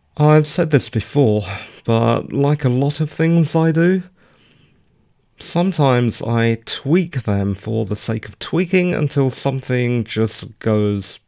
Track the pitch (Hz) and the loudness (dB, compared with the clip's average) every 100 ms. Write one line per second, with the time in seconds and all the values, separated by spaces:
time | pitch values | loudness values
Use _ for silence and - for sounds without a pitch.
0 | _ - 151 156 151 - 160 131 - 110 | _ 2 4 4 4 -2 2 0 0 -6
1 | - 147 120 104 95 101 - - - 113 | -2 2 2 2 -2 -10 -14 -10 -2 0
2 | 117 117 - 135 139 147 127 127 139 - | 2 0 -2 -2 0 0 0 0 0 -2
3 | 151 - 165 170 151 165 165 165 175 190 | -4 -2 2 2 2 2 2 2 2 0
4 | - _ _ _ _ _ _ _ _ _ | -4 _ _ _ _ _ _ _ _ _
5 | _ _ _ - - 170 190 160 135 123 | _ _ _ -16 -4 -2 0 2 4 4
6 | 120 - 117 117 117 113 - - 135 180 | 2 -2 -2 0 0 0 -4 -6 0 0
7 | 170 127 110 101 98 95 110 110 101 101 | 0 -4 -2 0 0 -4 -4 -4 -4 -6
8 | - 113 - - - 165 175 185 180 - | -4 -6 -8 -14 -4 -2 0 0 0 -2
9 | 147 143 131 - 139 131 - 123 120 120 | -2 0 0 0 -4 -4 -2 -2 0 0
10 | 107 107 110 - 101 - 113 107 104 101 | -2 -2 -2 -4 -14 -6 0 2 2 -2
11 | - - | -6 -14